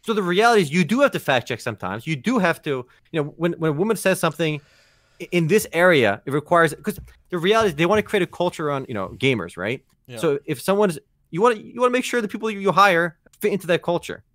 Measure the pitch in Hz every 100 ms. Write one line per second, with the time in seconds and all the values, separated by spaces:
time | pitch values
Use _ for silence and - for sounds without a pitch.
0 | - 214 180 180 233 226 151 165 170 240
1 | 285 165 - 131 - 117 - 104 90 104
2 | 156 156 156 254 180 160 156 131 123 _
3 | _ 165 147 - 170 170 160 143 208 214
4 | 190 185 170 151 160 151 _ _ _ _
5 | _ _ 180 175 160 208 - 165 180 160
6 | 110 104 - 143 147 175 165 156 - -
7 | - _ _ 180 175 220 214 147 170 214
8 | 208 208 175 - 175 - 151 143 131 110
9 | 92 90 131 117 87 85 98 131 _ _
10 | _ 120 165 143 - 139 - 202 208 151
11 | _ _ _ 160 240 220 - 240 247 247
12 | - 240 208 214 220 202 196 170 202 170
13 | 170 - _ _ 208 190 165 170 - 170
14 | - - _